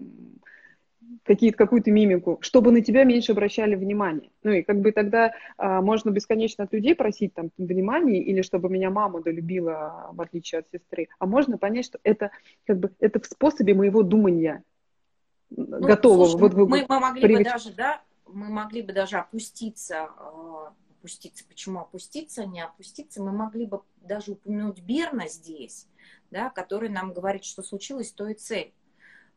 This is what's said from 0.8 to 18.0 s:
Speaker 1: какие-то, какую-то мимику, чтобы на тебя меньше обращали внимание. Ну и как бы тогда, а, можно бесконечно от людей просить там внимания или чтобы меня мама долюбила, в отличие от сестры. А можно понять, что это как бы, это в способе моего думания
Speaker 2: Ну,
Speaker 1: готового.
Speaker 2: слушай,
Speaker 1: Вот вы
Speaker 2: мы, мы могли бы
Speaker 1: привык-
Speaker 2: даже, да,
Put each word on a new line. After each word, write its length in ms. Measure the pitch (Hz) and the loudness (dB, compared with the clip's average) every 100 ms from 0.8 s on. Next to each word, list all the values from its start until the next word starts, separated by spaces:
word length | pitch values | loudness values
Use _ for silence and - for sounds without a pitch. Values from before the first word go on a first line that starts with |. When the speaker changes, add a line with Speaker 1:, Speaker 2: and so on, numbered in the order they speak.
| _ _ 233 240 | _ _ -20 -20
Speaker 1:
какие-то, 320 | - 202 226 214 | 0 2 2 4
какую-то 320 | 208 240 220 | 4 4 4
мимику, 480 | 208 208 180 180 165 | 4 4 2 -2 -6
чтобы 300 | - 262 233 | 2 4 6
на 80 | 233 | 6
тебя 220 | 220 226 | 6 6
меньше 280 | 269 240 233 | 6 4 2
обращали 420 | 208 208 - 214 196 | 0 0 0 0 0
внимание. 540 | 190 208 196 156 - _ | -2 -2 -2 -4 -10 _
Ну 80 | 214 | -2
и 100 | 196 | -2
как 180 | - 202 | 0 2
бы 120 | 202 | 2
тогда, 400 | 214 202 233 226 226 - - | 2 0 2 2 0 -18 -8
а, 220 | 196 190 | -2 0
можно 280 | 190 220 214 | 2 0 0
бесконечно 540 | 202 208 220 220 - | -4 -2 -2 -2 -4
от 80 | 202 | -6
людей 200 | 220 214 | -2 0
просить 400 | 339 220 208 196 | 2 0 -2 -6
там 160 | - 165 - | -6 -10 -8
внимания 640 | 180 185 190 277 320 190 | -4 -2 -2 0 2 0
или 200 | - 190 | 0 -2
чтобы 260 | 185 185 180 | -2 -4 -2
меня 200 | 185 190 | -2 -2
мама 320 | 190 208 175 | -2 -2 -4
долюбила, 880 | 165 165 165 185 170 156 151 170 170 | -6 -6 -6 -4 -4 -6 -10 -12 -16
в 80 | 170 | -12
отличие 380 | 170 170 165 160 | -12 -10 -8 -10
от 60 | 160 | -8
сестры. 360 | 180 _ - 160 _ | -16 _ -10 -10 _
А 60 | 185 | -2
можно 320 | 233 269 220 | 0 0 -2
понять, 280 | 202 226 247 | -4 -4 -8
что 120 | - | -6
это 260 | - 214 208 - _ _ - | 0 0 -2 -10 _ _ -4
как 120 | 196 | -2
бы, 100 | 190 - | -2 0
это 200 | 214 214 | 0 0
в 60 | - | -6
способе 480 | - 285 302 202 | 0 0 2 2
моего 280 | 196 196 202 | 4 4 4
думания 600 | 196 214 208 170 160 147 _ _ _ _ _ _ _ _ _ - - 139 | 4 4 4 4 0 -4 _ _ _ _ _ _ _ _ _ -12 -10 -4
Speaker 2:
Ну, 100 | 175 | 4
Speaker 1:
готового. 160 | 202 | 6
Speaker 2:
слушай, 320 | 254 185 180 170 | 8 8 6 6
Speaker 1:
Вот 160 | 208 | 4
вы 120 | 185 196 | 6 4
Speaker 2:
мы, 200 | 277 262 | 4 2
мы 120 | 269 | 0
могли 280 | 254 254 226 | 0 2 4
бы 120 | 214 | 6
Speaker 1:
привык- 20 | |
Speaker 2:
даже, 300 | 208 240 226 | 2 -2 -8
да, 300 | 185 254 302 | -6 -6 -6